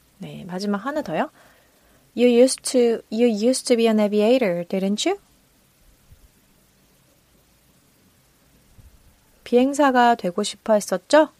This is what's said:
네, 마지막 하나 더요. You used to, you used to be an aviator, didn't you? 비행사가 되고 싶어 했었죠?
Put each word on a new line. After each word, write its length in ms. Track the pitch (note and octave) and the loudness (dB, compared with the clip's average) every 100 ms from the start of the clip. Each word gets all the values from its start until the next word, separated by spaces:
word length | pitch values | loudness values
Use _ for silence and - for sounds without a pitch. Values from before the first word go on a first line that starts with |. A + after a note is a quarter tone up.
| _ - | _ -20
네, 260 | D#3+ D3 | -20 -18
마지막 400 | E3+ F#3 G3+ G3+ | -12 -10 -6 -6
하나 160 | B3+ D4+ | -6 -8
더요. 280 | F#3 E3 D4+ _ _ _ _ _ _ _ _ | -6 -6 -6 _ _ _ _ _ _ _ _
You 120 | A3+ B3 | 0 2
used 340 | A#3 C4 - - | 4 4 2 -2
to, 300 | B3+ A#3+ A3+ - | 0 0 -2 -6
you 160 | A3 A#3+ | 0 0
used 380 | G3+ A#3 C4 - | 2 0 0 0
to 100 | A#3 | 2
be 80 | |
an 140 | A3+ G#3+ | 2 2
aviator, 680 | G#3 G#3 G#3+ B3+ G3+ F3 | 0 2 2 2 0 -4
didn't 420 | F3 F#3+ G3 G#3 E4+ | -4 -4 -2 -2 -4
you? 120 | G4+ _ _ _ _ _ _ _ _ _ - _ _ _ _ _ _ _ _ _ _ _ _ _ _ _ _ _ _ _ _ _ _ _ _ _ _ - _ _ _ _ _ | -6 _ _ _ _ _ _ _ _ _ -20 _ _ _ _ _ _ _ _ _ _ _ _ _ _ _ _ _ _ _ _ _ _ _ _ _ _ -20 _ _ _ _ _
비행사가 720 | - A#3+ C4+ C#4+ C#4 B3 A#3+ | 0 2 2 2 2 4 2
되고 260 | A#3 F3+ G#3 | 2 -2 -6
싶어 300 | G#3 - - | -8 -6 -2
했었죠? 560 | G#3 - F#3 - D4 D4+ | -2 0 -8 2 2 2